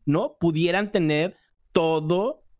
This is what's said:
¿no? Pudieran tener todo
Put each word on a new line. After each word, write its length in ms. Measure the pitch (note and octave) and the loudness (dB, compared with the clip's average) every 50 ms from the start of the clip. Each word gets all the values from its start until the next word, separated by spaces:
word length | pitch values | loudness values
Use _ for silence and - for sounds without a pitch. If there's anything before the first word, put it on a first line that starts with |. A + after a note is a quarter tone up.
| _ | _
¿no? 320 | C#3+ C#3+ E3+ A#3 - - _ | -2 0 0 -2 -4 -4 _
Pudieran 500 | E3+ E3+ D#3 D#3 E3+ F3 E3+ G3 G#3 G3+ | -2 0 0 0 0 0 0 -2 -2 -2
tener 460 | G#3 G3 E3 D#3 D3+ D3+ D#3+ F#3+ - _ _ _ _ _ _ _ | 0 0 0 2 0 0 0 -2 -6 _ _ _ _ _ _ _
todo 720 | - F#3 E3 D#3+ D#3+ D#3 D#3 D#3 F3 F#3 G#3 C4 D#4 - _ _ - | -2 0 0 2 0 0 0 0 0 0 0 -2 -4 -8 _ _ -20